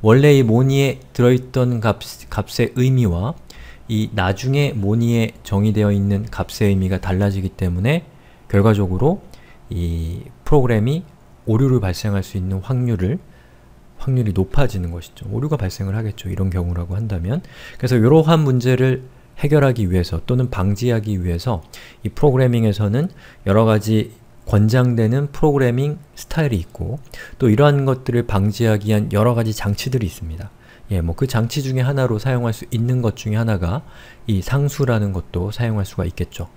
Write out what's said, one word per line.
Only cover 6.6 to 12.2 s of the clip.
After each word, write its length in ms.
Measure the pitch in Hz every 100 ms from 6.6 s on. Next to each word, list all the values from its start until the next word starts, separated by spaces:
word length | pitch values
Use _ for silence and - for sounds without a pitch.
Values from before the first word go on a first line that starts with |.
| 104
의미가 320 | 95 92 92
달라지기 500 | - 92 101 98 92
때문에 560 | - 92 87 107 165 - - - - -
결과적으로 760 | 101 104 104 95 92 131 202 - - - - -
이 520 | 87 85 82 82 87 - -
프로그램이 600 | - 151 123 113 113 160 - - - - -
오류를 340 | 110 135 127
발생할 420 | 98 90 107 101